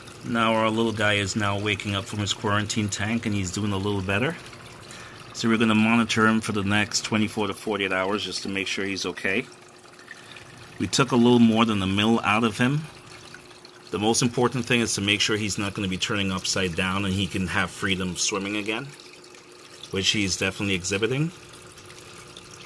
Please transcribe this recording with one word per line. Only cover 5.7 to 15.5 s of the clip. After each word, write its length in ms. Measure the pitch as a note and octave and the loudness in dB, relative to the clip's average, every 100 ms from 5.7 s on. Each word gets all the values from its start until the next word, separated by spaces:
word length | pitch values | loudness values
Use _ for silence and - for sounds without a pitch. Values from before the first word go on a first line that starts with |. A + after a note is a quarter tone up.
| G#2+ | 6
monitor 500 | A2 A#2 A2 - A2 | 6 4 2 4 4
him 140 | A2 | 4
for 100 | G#2+ | 2
the 140 | G#2 | -2
next 380 | G2 G#2 G2+ - | 2 2 2 -2
twenty-four 440 | - G#2+ G#2+ - G2+ | 0 0 0 0 -2
to 80 | |
forty-eight 380 | F#2+ - G#2 G2 | -2 -4 -2 0
hours 320 | F#2 F#2+ G#2 | 0 0 -2
just 180 | F#2+ F2+ | -4 -6
to 60 | G2 | -4
make 180 | G2 G2 | -4 -4
sure 180 | - | -4
he's 220 | G2 F#2+ F#2+ | -4 -4 -6
okay. 400 | F2 G2+ G2 C3+ - - - - - - - - - - - - - | -4 -2 -2 -4 -10 -20 -20 -20 -20 -20 -20 -20 -20 -20 -20 -16 -8
We 80 | G2 | -2
took 240 | - C3 | 0 2
a 40 | C3 | 4
little 220 | A#2+ A#2+ | 6 8
more 260 | A#2 A2 | 8 6
than 160 | A#2 G#2 | 4 2
a 60 | F#2+ | 0
mil 340 | G2 G#2+ A#2 | 2 2 2
out 180 | F#2+ G#2 | 2 2
of 160 | A#2 G2+ | 2 0
him. 240 | B2 D3 D#3+ - - - - - - - - - - | 0 0 -4 -14 -20 -20 -20 -20 -20 -20 -20 -20 -8
The 60 | G2 | -2
most 220 | G#2+ A#2 | 2 2
important 460 | B2+ B2 A#2+ C3 A2 | 2 2 0 0 0
thing 140 | A#2+ | 2
is 140 | A2 - | 2 0
to 40 | |
make 200 | G2+ G#2 | 0 2
sure 160 | - G#2+ | 2 0
he's 200 | G#2+ | -2